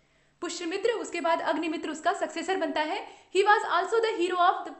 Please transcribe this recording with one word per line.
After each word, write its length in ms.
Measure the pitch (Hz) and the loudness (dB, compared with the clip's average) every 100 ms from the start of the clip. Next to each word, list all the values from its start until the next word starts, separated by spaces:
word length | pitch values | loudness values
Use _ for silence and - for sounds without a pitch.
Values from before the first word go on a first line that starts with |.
| _ _ _ _ | _ _ _ _
पुष्यमित्र, 500 | 349 - 349 381 440 | -10 -8 -6 -2 0
उसके 300 | 427 320 339 | 0 -4 -2
बाद 200 | 330 330 | 0 2
अग्निमित्र 500 | - 320 330 330 320 | 0 -2 -2 -4 -6
उसका 220 | 294 330 | -4 -2
सक्सेसर 440 | 381 311 330 330 381 | 0 -2 -4 -2 -2
बनता 240 | 320 302 | 0 -2
है। 260 | 302 403 - - - 359 | -2 -4 -8 -16 -2 2
He 80 | 415 | 6
was 180 | 415 | 4
also 300 | - 330 370 | 4 0 2
the 240 | 453 440 330 | 2 2 0
hero 200 | 349 359 | 0 4
of 300 | 349 392 | 4 2
the 60 | 320 | -4